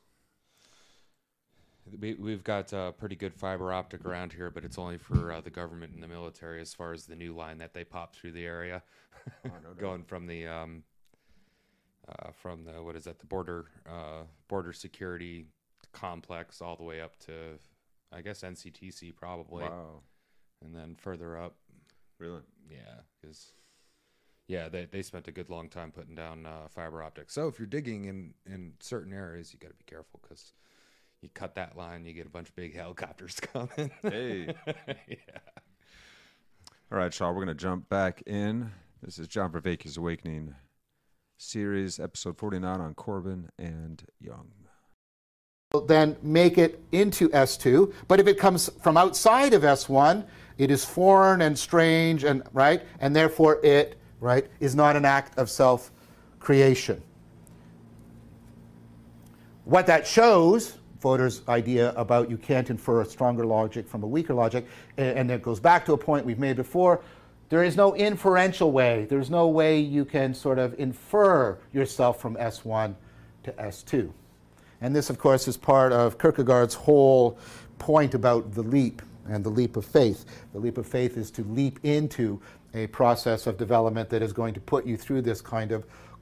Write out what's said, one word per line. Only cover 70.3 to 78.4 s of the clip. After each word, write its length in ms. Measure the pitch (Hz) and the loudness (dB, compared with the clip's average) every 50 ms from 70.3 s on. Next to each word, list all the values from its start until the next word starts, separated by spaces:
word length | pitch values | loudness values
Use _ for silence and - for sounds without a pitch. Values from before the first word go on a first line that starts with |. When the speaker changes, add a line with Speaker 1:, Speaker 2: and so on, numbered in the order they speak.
| 127 | -4
Speaker 3:
sort 240 | - - 143 131 | -4 -2 -2 0
of 160 | 131 127 123 120 - | 0 -2 -2 -4 -6
infer 800 | 143 131 123 - - - - 214 208 196 175 147 127 104 92 - - - - | -6 -6 -6 -8 -8 -2 2 4 6 6 6 4 2 0 -2 -6 -12 -6 -4
yourself 460 | 135 135 - - - 127 123 120 - | -2 -2 -2 0 0 0 0 0 -2
from 160 | - 120 113 | -8 -10 -8
S 280 | - 120 113 110 - - | -6 -6 -6 -8 -8 -8
one 300 | 113 110 110 110 104 98 - - - - - - - - _ - | -4 -4 -2 -2 -4 -6 -12 -18 -20 -20 -20 -20 -20 -20 _ -16
to 180 | - - - | -14 -12 -10
S 220 | 110 104 104 - - | -12 -12 -12 -14 -8
two. 280 | - - 135 104 80 - - - _ _ _ _ _ _ _ _ _ _ _ | -4 -2 -2 -2 -4 -10 -18 -20 _ _ _ _ _ _ _ _ _ _ _
And 140 | 120 127 143 | -6 -2 -2
this, 160 | 147 139 - | -2 -2 -2
of 80 | 135 - | -8 2
course, 280 | - 147 135 127 - | 4 4 4 4 2
is 80 | 131 120 | -4 -8
part 380 | - - - 135 135 131 131 123 | -4 2 4 4 6 6 4 4
of 240 | 120 120 117 - | 4 2 2 0
Kierkegaard's 560 | - - 160 147 - 127 120 127 123 120 117 - | 2 2 2 2 2 2 4 4 4 4 2 0
whole 640 | - - - 151 143 135 135 135 127 120 117 - - - - - - - - - | -2 2 4 6 8 8 8 8 6 6 4 2 -4 -20 -20 -20 -20 -20 -20 -18
point 380 | - - - 151 156 147 123 - | -10 -2 2 2 2 2 2 -2
about 360 | 123 107 123 120 117 | 0 2 2 2 2